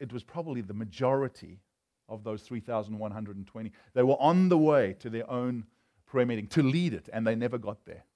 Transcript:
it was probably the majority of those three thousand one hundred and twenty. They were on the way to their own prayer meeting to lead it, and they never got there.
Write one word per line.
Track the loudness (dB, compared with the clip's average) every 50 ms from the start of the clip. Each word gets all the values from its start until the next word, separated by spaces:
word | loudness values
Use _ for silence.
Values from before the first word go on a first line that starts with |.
it | -12 -10
was | -10 -12 -12
probably | -10 -10 -10 -8 -6 -6 -8
the | -8 -8 -8
majority | -10 -10 -10 -4 -2 0 2 2 2 0 -2 -6 -12 -18 -20 -20 -20 _ _ _ _ _ _ _ _ _ -16
of | -14 -12 -8
those | -8 -8 -10
three | -10 -10 -10 -8
thousand | -6 -4 -4 -4 -4 -4 -6 -8
one | -8 -8
hundred | -8 -8 -10 -10 -10
and | -12 -14
twenty. | -14 -12 -12 -12 -12 -14 _ _ _ 2
They | 4
were | 4 4 4 4
on | 4 4 6 6 6 6
the | 6 6
way | 6 6 6 6 4 2 0 -6
to | -10 -8
their | -8 -8 -6 -4
own | -4 -4 -2 -2 -4 -6 -8 -12 _ _ _ _ _ _ _
prayer | _ 0 2 2
meeting | 2 0 -2 -6 0
to | 2 2
lead | 4 4 4 2 0 0
it, | -2 -4 -8 -8
and | -6 -2 0
they | 0 2
never | 2 0 -2 -2 -4
got | -6 -8 -10 -10 _
there. | -16 -18 -18 -18 _ _